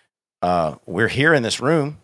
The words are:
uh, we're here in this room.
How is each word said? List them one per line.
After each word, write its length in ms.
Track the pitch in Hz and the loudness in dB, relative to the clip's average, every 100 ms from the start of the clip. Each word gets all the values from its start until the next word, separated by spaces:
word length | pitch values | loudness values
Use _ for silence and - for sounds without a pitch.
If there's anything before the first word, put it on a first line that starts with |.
| _ _ _ _ | _ _ _ _
uh, 340 | 87 87 78 - - | -2 0 -2 -6 -8
we're 220 | 90 110 | -2 -2
here 260 | 127 151 | 2 2
in 100 | 151 | 4
this 160 | 113 - | 0 -2
room. 380 | 127 160 143 151 | 0 0 -2 -8